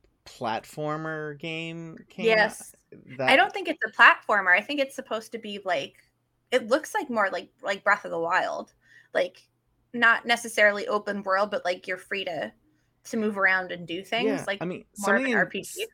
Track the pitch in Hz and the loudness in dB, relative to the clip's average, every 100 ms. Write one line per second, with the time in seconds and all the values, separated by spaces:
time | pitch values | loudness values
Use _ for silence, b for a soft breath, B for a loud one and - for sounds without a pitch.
0 | _ _ - - 120 110 - - 151 156 | _ _ -20 -8 -4 -4 -6 -8 -6 -4
1 | 160 156 151 143 165 160 165 165 165 160 | -6 -6 -8 -10 -8 -8 -8 -10 -12 -16
2 | - - 220 220 214 - - - _ - | -16 -2 2 4 2 -2 -18 -20 _ -20
3 | - 131 254 277 403 403 349 311 220 - | -16 -2 6 6 6 0 -6 -6 -4 8
4 | 247 330 - 208 185 180 208 294 269 - | 8 8 2 2 4 4 2 -2 -4 -6
5 | - 220 220 226 220 202 190 160 185 _ | -8 -8 -8 -12 -10 -8 -2 -2 -4 _
6 | _ _ _ _ _ 247 220 294 - 440 | _ _ _ _ _ -2 0 -2 0 -6
7 | 285 226 190 180 190 _ - 202 202 202 | -2 0 0 -2 -8 _ -6 0 2 0
8 | 180 170 165 180 101 76 - _ b b | 0 -4 0 2 0 -4 -10 _ b b
9 | b 190 185 - _ _ _ _ _ 240 | b -2 -2 -6 _ _ _ _ _ 2
10 | 233 226 233 233 233 220 208 202 - 208 | 4 4 0 -4 -2 2 4 4 -2 -2
11 | 208 202 196 190 208 196 175 185 - 185 | -2 -4 0 0 0 -2 -2 -4 -6 -10
12 | - 196 180 160 214 - _ _ _ _ | -6 -8 -6 -6 -8 -10 _ _ _ _
13 | - 226 214 196 190 185 180 175 170 175 | -8 -4 -2 2 2 2 -2 -8 -8 -10
14 | 196 226 - 269 - 202 170 156 - - | -4 -2 0 0 -4 -4 -6 -8 -12 -4
15 | 202 202 269 202 175 196 - - - | 0 2 2 0 -2 -4 -10 -10 -10